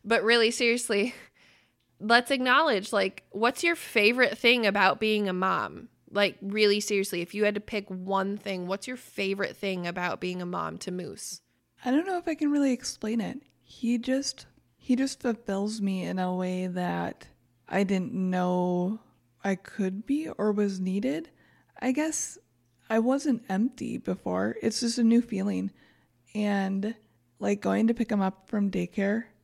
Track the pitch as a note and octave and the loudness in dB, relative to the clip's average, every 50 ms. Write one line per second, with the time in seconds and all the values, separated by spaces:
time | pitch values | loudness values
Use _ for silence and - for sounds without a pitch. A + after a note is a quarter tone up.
0 | _ G3+ A#3 G3+ F3+ A3 A#3 A#3 A3+ A3+ A#3+ - B3 A#3 A#3 A#3+ A#3+ - A3 G3+ | _ 2 0 2 4 4 4 4 4 2 2 2 2 2 2 0 0 0 0 0
1 | G3+ A#3+ - - - - _ _ _ _ _ _ _ _ _ _ _ _ _ _ | 0 -2 -4 -10 -20 -20 _ _ _ _ _ _ _ _ _ _ _ _ _ _
2 | G3 G#3+ A#3 A#3+ B3 - C#4 B3+ B3+ B3+ B3 C#4+ D#4+ D#4 A#3 F#3+ G#3+ - - G3+ | 2 4 4 4 4 2 -2 0 2 4 4 4 4 4 2 0 0 0 0 0
3 | G3 F#3+ - - _ _ - G3+ A3 A#3+ C#4 - - E4+ E4+ - - - - A3+ | 0 0 -4 -8 _ _ -4 0 0 0 0 2 0 0 0 0 -6 -2 2 4
4 | G#3 A3 A#3+ B3+ B3+ G#3 - - - A#3 B3 B3 A3 G3+ G3 G#3 F#3+ F#3+ - A3 | 6 6 6 6 2 2 2 4 4 4 6 6 4 2 4 6 4 4 4 4
5 | A3 G#3+ G#3+ G#3 G#3 G3 F#3 F3+ F#3+ F#3+ F#3 D#3 G#2+ E2+ D#2 E2+ - - _ _ | 2 2 2 2 2 0 0 0 0 0 0 0 -2 -4 -8 -12 -16 -18 _ _
6 | _ - - G3+ G3+ F#3 - - - G3 G3 G#3+ G#3+ G3+ G#3 G#3 G3+ - G#3 G3 | _ -4 0 2 2 2 0 -4 -8 -6 2 4 4 4 4 2 0 0 0 0
7 | G3 - - F3 E3+ - - G#3 G#3 G#3 G#3 G#3 G#3 - - G#3 G3+ - F#3+ F#3 | 0 -2 -4 -6 -6 -6 -2 0 0 2 0 -2 -6 -6 -8 -8 -6 -6 -10 -10
8 | F3+ F#3+ G3 F#3+ F#3+ G3 G3+ G3+ - G3+ F#3+ F#3 F3+ F3+ F#3+ G3+ - B3+ B3+ B3 | -4 -2 0 0 0 -2 -4 -6 -6 -8 -6 -6 -4 -4 -6 -6 -6 -10 -12 -12
9 | - - - - G3 F#3+ G3 G3 G3 - - - - G3 F#3+ F3+ F3 F3 F3 F3+ | -14 -12 -6 -4 -2 -2 -2 -2 -4 -6 -6 -6 -4 -4 -4 -4 -4 -6 -4 -4
10 | F3+ F3 - - - F3+ F3+ F3+ F3+ F3 F3 F3 D#3+ D#3+ E3 F3+ - G3 F3+ F3+ | -4 -4 -4 -4 -4 -6 -4 -4 -6 -6 -6 -6 -6 -6 -8 -8 -10 -8 -8 -8
11 | F3 C3+ D#2+ - - - - - _ _ _ _ _ _ _ _ - B3+ B3+ D4 | -8 -10 -12 -12 -14 -14 -14 -16 _ _ _ _ _ _ _ _ -4 0 0 0
12 | F4 G4 F#4 F4 F4 E4+ D#4 D4+ D4+ D4 D4 C#4+ C#4+ C4+ B3 B3 - - - - | 0 0 -4 -4 -2 -4 -4 0 0 0 2 2 2 2 0 -2 -4 -10 -10 -6
13 | - G#3+ A3+ A#3 G3+ F3 - C#4+ _ _ _ _ _ _ - - - A3+ A#3+ A#3 | -6 -4 -4 -2 -4 -4 -8 -10 _ _ _ _ _ _ -12 -6 -2 0 0 0
14 | A#3+ B3+ B3+ C4+ C#4 - - - - _ _ _ _ _ _ _ - - B3 A#3+ | 0 0 0 0 0 -4 -8 -10 -20 _ _ _ _ _ _ _ 0 0 2 2
15 | C4+ C4+ - _ - B3 A3+ A3+ - - G3 G3 G3+ G#3+ A3 A3+ G3 G3 F#3+ F#3 | 2 -2 -2 _ -4 -4 -4 -2 -4 -4 -2 -2 -2 -4 -4 -2 -2 -2 -2 -2
16 | F3 E3+ F#3 F#3+ F#3 F3+ F#3 F3+ F#3 F#3 F#3 F3+ F#3 F#3 F3+ F3+ F3+ F3 F3 F3 | -4 -4 -2 -2 -2 -2 -2 -2 -2 -2 -2 -4 -4 -4 -4 -4 -2 -2 -2 -2
17 | E3+ - - _ - - _ _ _ _ _ _ _ - - F#3+ G3+ F#3 G3+ F#3+ | -4 -4 -6 _ -20 -20 _ _ _ _ _ _ _ -4 0 0 2 2 2 0
18 | F3+ - - F#3+ F#3 F#3 F3+ F3+ F3+ F3+ F3+ F3+ F3+ F3+ F3+ F3+ F3+ F#3 G#3+ A3 | 0 -2 -4 -2 -2 0 0 0 2 2 2 2 2 0 0 0 0 -2 -4 -6
19 | _ _ _ _ _ _ _ _ - G3 G3 F#3+ _ - - - G3 F#3 F#3+ G3+ | _ _ _ _ _ _ _ _ -2 -2 -2 -2 _ -14 -6 -2 -2 -2 -2 -6
20 | A3+ - C#4 D4+ D#4+ E4 - - G#3 G#3+ G#3 G#3 G#3 G3+ F#3+ F#3 F#3 F#3 F#3 G3+ | -4 -2 -2 -2 -2 -6 -6 -2 0 0 2 2 0 0 0 -2 -2 -2 -2 0
21 | G#3+ C4 D4 E4 E4 - _ _ _ _ _ _ _ _ _ - - B3+ B3+ D4 | 0 -2 -2 -4 -6 -10 _ _ _ _ _ _ _ _ _ -4 -2 -2 0 0
22 | D4+ D#4+ D#4 - - - - G#4 _ _ _ _ _ _ _ _ _ _ A3 A3+ | 0 -2 -2 -6 -8 -8 -10 -18 _ _ _ _ _ _ _ _ _ _ 0 2
23 | A3+ B3 C4 C#4 C#4 D4+ A#3+ A3+ - - F#3+ F#3+ A3 C4 - - - - - - | 2 2 0 2 2 0 -2 -2 -2 -2 0 0 0 0 -2 -4 -8 -6 -6 -6
24 | - F#3+ F#3 F#3+ - F#3+ F3+ F#3 G3 G#3+ A#3 A4+ - A3 G#3+ - B3 A#3 A#3 B3 | -4 -4 -6 -4 -4 -4 -2 0 -2 -2 -4 -2 -2 -2 -2 0 -4 -2 0 2
25 | A#3 A3+ A#3 A#3+ A#3 - G#3+ F#3+ F#3+ G#3 F#3+ F#3 F#3+ G3 - _ _ _ _ _ | 4 6 6 4 4 2 -4 -4 -2 -2 -2 -2 -4 -6 -8 _ _ _ _ _
26 | _ _ _ _ _ _ - G#3 G#3 G#3 G3+ G3 G3 F#3+ G3 G3 G3 G#3+ A3+ - | _ _ _ _ _ _ -4 -2 0 0 2 0 0 0 -2 -2 -2 -4 -6 -8
27 | _ _ _ _ _ _ _ _ G#3 G3+ G#3 G3+ - G3 F#3+ G3+ A3 A3+ A#3 A#3 | _ _ _ _ _ _ _ _ 0 0 0 0 2 0 2 4 4 4 4 2
28 | A#3 - G#3+ G3+ G3 F#3+ G3 _ _ - - G#3 G3+ G3 F#3 F#3 F3 F3 - - | 0 0 2 2 2 0 -2 _ _ -4 -2 0 0 0 0 -2 -4 -2 -2 -2
29 | G3 G3 G#3 A3+ A#3 - _ _ | 0 0 0 0 -2 -6 _ _